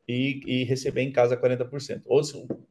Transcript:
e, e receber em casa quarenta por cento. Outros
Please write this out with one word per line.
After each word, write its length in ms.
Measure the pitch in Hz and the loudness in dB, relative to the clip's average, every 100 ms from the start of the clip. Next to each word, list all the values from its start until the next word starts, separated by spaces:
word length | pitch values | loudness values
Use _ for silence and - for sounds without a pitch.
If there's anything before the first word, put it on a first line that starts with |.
| - | -6
e, 320 | 123 139 139 - | -2 -2 -2 -2
e 180 | 127 | -2
receber 380 | 123 131 - 127 | 0 -2 -2 -2
em 80 | 135 | 0
casa 260 | 127 120 123 | 4 4 4
quarenta 280 | 127 123 | 2 2
por 160 | 123 143 | -4 -8
cento. 220 | - 104 - | -8 -8 2
Outros 400 | 135 147 92 - 110 - | 2 2 -4 -10 -10 -14